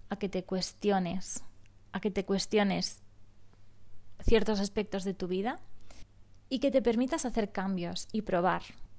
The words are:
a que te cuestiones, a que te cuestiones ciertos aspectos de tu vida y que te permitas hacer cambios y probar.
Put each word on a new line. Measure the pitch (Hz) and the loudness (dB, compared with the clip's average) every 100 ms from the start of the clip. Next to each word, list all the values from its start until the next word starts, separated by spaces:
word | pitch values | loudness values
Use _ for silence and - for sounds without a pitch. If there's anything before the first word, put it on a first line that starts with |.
| - | -10
a | 202 | -6
que | 196 | -4
te | 185 | -4
cuestiones, | 180 185 - - 202 196 175 185 - - - - - - - | -4 -4 -4 -2 2 2 2 -4 -4 -6 -8 -12 -20 -20 -10
a | 190 | -4
que | 214 | -2
te | 190 190 | -2 0
cuestiones | 196 - 214 202 180 185 - - - - - - - - - - - - - | 0 2 4 4 2 -2 -6 -16 -20 -20 -18 -20 -18 -20 -16 -10 -10 -10 2
ciertos | - 220 208 208 | 6 8 6 2
aspectos | 202 - 208 196 | 0 -2 -4 -4
de | 185 | -4
tu | 185 180 | -4 -2
vida | 185 208 302 - - - - - - - - - | -2 -2 -4 -8 -10 -10 -12 -16 -18 -20 -20 -6
y | 262 | 0
que | 277 | 4
te | 262 | 4
permitas | 233 226 262 330 | 4 2 2 0
hacer | 247 226 202 | 0 0 0
cambios | - 190 185 175 180 - | -2 -2 -2 -2 -6 -4
y | 220 | -4
probar. | 208 185 175 170 - - - | 0 2 4 2 -2 -12 -14